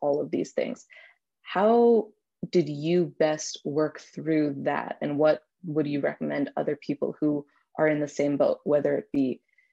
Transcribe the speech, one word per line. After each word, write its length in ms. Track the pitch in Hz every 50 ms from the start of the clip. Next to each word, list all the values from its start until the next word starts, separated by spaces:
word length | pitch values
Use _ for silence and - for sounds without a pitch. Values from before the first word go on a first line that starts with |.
all 200 | - 147 143 151
of 100 | 147 151
these 220 | - - - - -
things." 340 | - - - - - - _ - - - - _ _ _ _ _ _ _
How 680 | - - 180 202 220 233 240 240 240 233 214 208 - _ _ _ _ _ _ - -
did 200 | - 180 156 147
you 380 | 147 143 147 160 175 180 175 151 - _
best 400 | 156 156 151 151 - - - - -
work 340 | 151 143 151 156 147 - -
through 640 | - - _ - 147 156 160 156 151 147 143 139 139
that? 360 | 147 143 - - - - -
And 180 | - 147 147 143
what 240 | 156 156 151 - - _ _ _ -
would 240 | 170 147 156 147 143
you 120 | 147 143
recommend 520 | 143 143 131 - 156 151 147 147 139 - -
other 200 | 147 147 - 147
people 400 | - - - 143 - 143 127 135 -
who 260 | 151 151 147 147 143 - _ _ _ _ _
are 120 | - 156 156
in 100 | 151 147
the 80 | 147
same 300 | 143 - - 143 143 143
boat, 240 | 139 147 143 - - _
whether 340 | - 147 147 139 147 143
it 140 | 143 - -
be 320 | - 143 135 127 120 - _ _ _ _ _ _